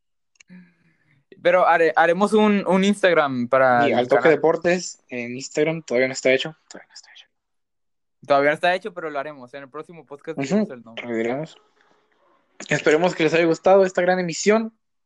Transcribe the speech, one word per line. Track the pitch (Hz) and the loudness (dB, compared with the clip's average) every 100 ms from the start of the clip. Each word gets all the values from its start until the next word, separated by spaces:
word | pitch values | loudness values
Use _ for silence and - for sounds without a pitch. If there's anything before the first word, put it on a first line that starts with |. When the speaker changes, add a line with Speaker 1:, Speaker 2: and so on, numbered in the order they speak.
| _ _ _ _ _ | _ _ _ _ _
Speaker 1:
<laughs> | 180 175 _ _ _ _ _ _ - | -20 -20 _ _ _ _ _ _ -4
Pero | 170 180 160 | 0 4 4
hare-, | 170 165 - | 4 2 2
haremos | 165 175 208 | 2 2 2
un, | 214 214 202 - | 2 2 2 0
un | 185 | 0
Instagram | 196 202 185 160 143 127 120 | 2 2 2 2 0 -2 0
para | 135 131 123 120 | 2 4 4 2
Speaker 2:
Sí, | |
Speaker 1:
el | 120 | 0
Speaker 2:
Al | 123 | 2
Toque | 139 | 2
Speaker 1:
canal. | 165 147 | 4 2
Speaker 2:
Deportes | 156 165 175 180 - - _ | 2 0 0 -2 -4 -16 _
en | 123 120 123 | -10 -10 -10
Instagram, | 131 - 156 160 | -8 -4 -2 -4
todavía | - 123 131 | -4 -2 -2
no | |
está | 131 131 | -2 0
hecho, | 131 160 - - | 0 -2 -12 -20
todavía | - - | -20 -20
no | |
está | - - | -20 -20
hecho. | - - _ _ _ _ _ _ _ _ _ 135 | -20 -20 _ _ _ _ _ _ _ _ _ -2
Speaker 1:
Todavía | 139 143 | 0 2
no | 151 | 0
está | 175 185 | -2 -2
hecho, | 208 | -6
pero | 175 160 | -12 -10
lo | 143 | -10
haremos. | 143 147 123 | -10 -14 -18
En | 143 | -20
el | 139 | -18
próximo | 147 156 165 135 | -18 -18 -20 -20
podcast | 143 - 156 | -18 -12 -10
Speaker 2:
Ujú, | 135 | -4
Speaker 1:
diremos | 202 202 | -4 -4
el | 123 | -8
nombre. | 113 117 120 | -18 -16 -8
Speaker 2:
lo | 117 | -6
diremos. | 113 139 160 - _ _ _ _ _ _ _ _ _ - - | -4 -6 -10 -16 _ _ _ _ _ _ _ _ _ -20 -6
Esperemos | 147 160 151 180 | -2 0 2 0
que | 170 | 0
les | 156 | 0
haya | 165 170 | 0 0
gustado | 165 185 196 | 0 4 4
esta | 185 - | 4 0
gran | 180 185 | -2 -2
emisión. | 180 160 196 220 226 - _ _ | -4 -4 0 0 -2 -10 _ _